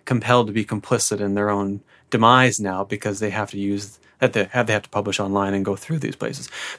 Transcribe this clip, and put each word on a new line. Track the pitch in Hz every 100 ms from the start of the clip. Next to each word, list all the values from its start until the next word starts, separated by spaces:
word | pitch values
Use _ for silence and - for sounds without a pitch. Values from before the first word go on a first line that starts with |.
| -
compelled | 123 110 123 113
to |
be | 107
complicit | 104 107 - 120 - 101
in | 101
their | 101 104
own | 101 101 101 - _ _
demise | 117 113 127 127 107
now, | 101 92
because | 98 104 107 101
they | 107
have | 104 104
to | 101
use | 101 101 101 - _ _
that | 131
they | 113 95
have, | 127 113
they |
have | 107
to | -
publish | 104 104 95
online | 98 98 98
and | 98
go | 98 98
through | - 160
these | - -
places. | 113 135 123 - -